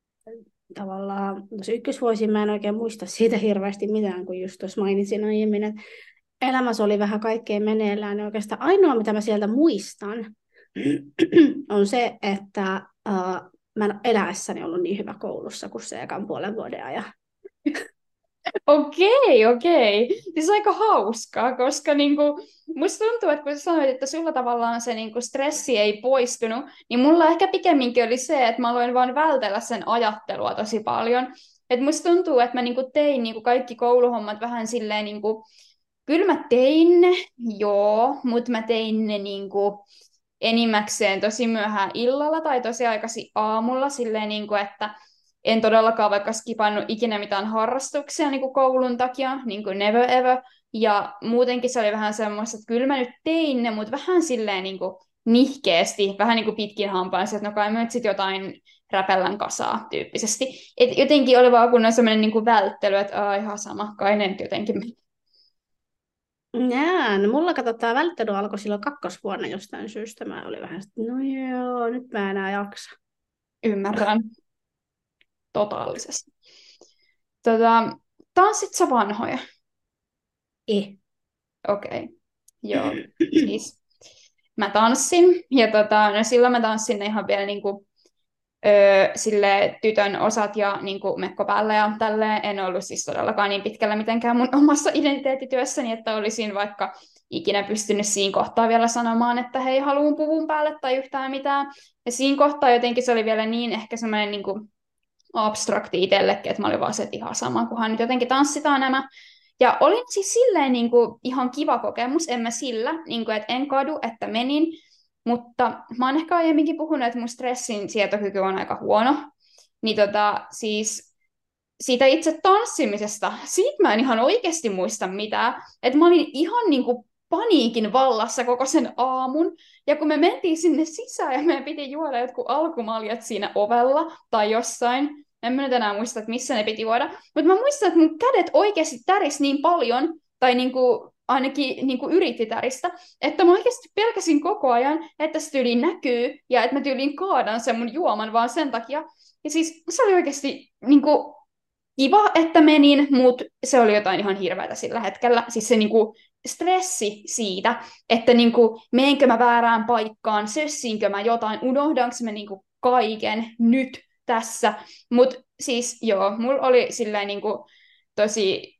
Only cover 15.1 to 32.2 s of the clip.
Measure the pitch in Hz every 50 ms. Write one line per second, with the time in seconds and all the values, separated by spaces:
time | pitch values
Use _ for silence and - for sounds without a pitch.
15.1 | - - - 208 - - - - 214 - - 202 - 226 220 - - 113 135 -
16.1 | - 190 202 208 147 127 170 202 214 220 - - - - 110 127 147 233 202 -
17.1 | - _ _ _ _ _ - - _ _ - 294 294 - - - _ _ _ _
18.1 | _ _ _ _ _ _ - 359 - 403 - - 294 294 294 294 - 330 370 415
19.1 | 494 571 523 381 277 220 220 233 247 240 330 349 339 294 233 208 202 214 240 240
20.1 | 403 453 - 370 - 311 311 349 415 415 415 415 359 - 440 427 370 254 196 214
21.1 | 226 - - - - 226 220 247 233 240 247 277 294 - - 320 294 285 285 285
22.1 | 294 294 294 294 294 349 - - _ _ _ 302 320 320 320 381 - - 427 453
23.1 | 480 466 415 320 294 302 294 285 294 285 - 359 339 311 277 269 254 262 269 269
24.1 | 294 320 330 320 - 262 247 240 240 240 233 233 233 233 233 247 226 220 226 214
25.1 | 220 240 240 - - 269 277 294 302 302 - 285 240 208 208 214 208 208 - 254
26.1 | 269 262 240 247 - - 233 220 226 254 285 - - - _ - 233 247 262 294
27.1 | 330 339 320 311 339 330 381 381 370 381 370 359 311 277 247 240 233 247 233 220
28.1 | 247 254 262 - 311 277 247 226 233 254 247 233 240 247 240 247 247 254 254 254
29.1 | 247 294 311 320 285 254 220 202 196 220 226 - 233 196 - 196 226 233 226 214
30.1 | 214 - - - 190 - 208 - 196 - 214 214 233 208 214 - - - 226 233
31.1 | 240 254 262 262 - - _ _ _ _ _ - 254 240 269 294 320 311 - 349
32.1 | 349 359